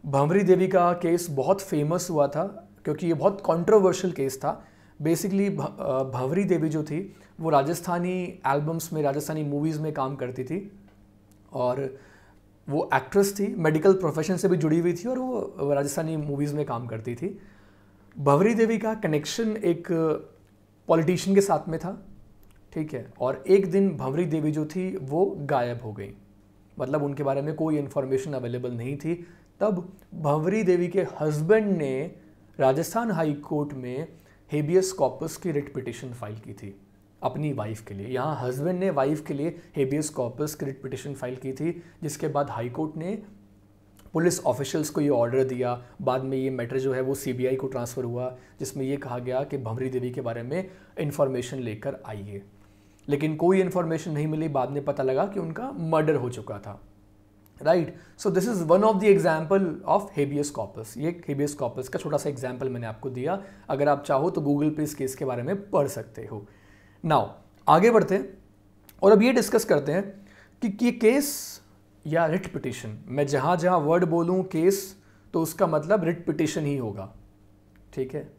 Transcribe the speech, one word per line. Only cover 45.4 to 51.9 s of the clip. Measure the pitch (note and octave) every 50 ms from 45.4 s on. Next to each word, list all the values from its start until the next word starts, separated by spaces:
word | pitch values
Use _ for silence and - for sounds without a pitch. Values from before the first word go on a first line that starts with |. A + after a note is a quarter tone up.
| C3
दिया। | B2+ B2+ B2 B2 A#2+ B2 B2 - - - -
बाद | C3+ C3 B2+ C3 C3
में | C3+ C3+ C3
ये | C3 C3+
मैटर | C3 B2 A#2+ A#2+ C3+ C3+
जो | C3 C3+ C3
है | C3
वो | C3 C3 C#3
सीबीआई | C3+ - C3 B2 A#2+ B2+ C3 C3
को | C3 C#3 C3
ट्रांसफ़र | C#3 B2+ A#2+ A#2+ - C3+ B2
हुआ, | A#2 A#2+ B2 B2+ B2+ B2+ - - - - -
जिसमें | D3+ - - C#3+ C3
ये | C3 C#3+ C#3
कहा | - C3 A#2+ B2
गया | A#2+ B2+ B2+ C3 C#3
कि | C#3+ D3 C3+
भंवरी | B2 A2 A2+ B2 C3 C3
देवी | B2+ B2+ B2 B2+
के | B2 C#3
बारे | B2 A#2 A2+ A#2 A#2
में | B2 C#3+ F3+ F#3+ F#3 - - - - - -
इन्फॉर्मेशन | E3 D3 C#3+ - D3 C3+ C3 B2+ B2 B2+ - C3+
लेकर | B2 A2+ G#2+ G2+ - C#3